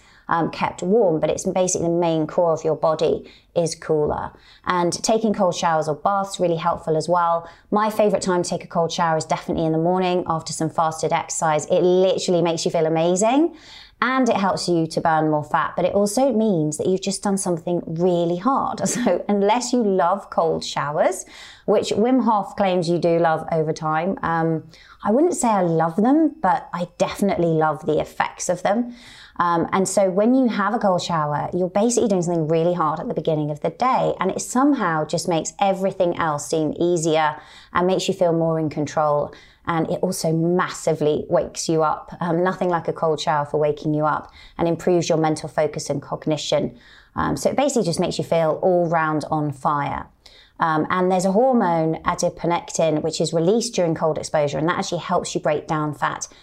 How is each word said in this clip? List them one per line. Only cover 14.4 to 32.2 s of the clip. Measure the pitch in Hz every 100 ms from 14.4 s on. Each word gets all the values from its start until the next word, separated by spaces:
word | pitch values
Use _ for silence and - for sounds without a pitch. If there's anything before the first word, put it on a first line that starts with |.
| 196 156 -
you | 170 160
to | -
burn | 170 156 156
more | 151
fat, | 147 165 156 -
but |
it | 175
also | 202 202 254 269
means | 220 220 175 151 151
that | -
you've | 185
just | 196 190
done | 208 196
something | 190 170 180 175 170
really | 160 180 175 170 175
hard. | 233 262 - -
<laughs> | -
So | 226 240 175 -
unless | 202 196 240 240
you | 247
love | 208 185 170 202 -
cold | - 165 160
showers, | - 160 143 156 262 381 - - - - -
which | 202 -
Wim | - 226 262
Hof | 220 208 196 -
claims | 196 180 165
you | 175
do | 170 170
love | 170 160 -
over | 165 156
time, | 156 160 156 175 -
um, | - 165 165 160 156 - - -
I | 202
wouldn't | 233 349
say | 330 240
I | 202
love | 180 160 165 165
them, | 220 302 311 -
but | 190 165 -
I | 175 175 -
definitely | 190 - 202 175 170
love | 160 156 147 160
the | 156
effects | 156 - - - -
of | 175
them. | 180 214 240 - - - - -
Um, | 175 170 -
and | 202 185
so | - 190
when | 185 220
you | 262 247
have | 196 202
a | 220
cold | 214 180
shower, | - 170 151 147 151
you're | 175 180
basically | 202 233 240 233
doing | 190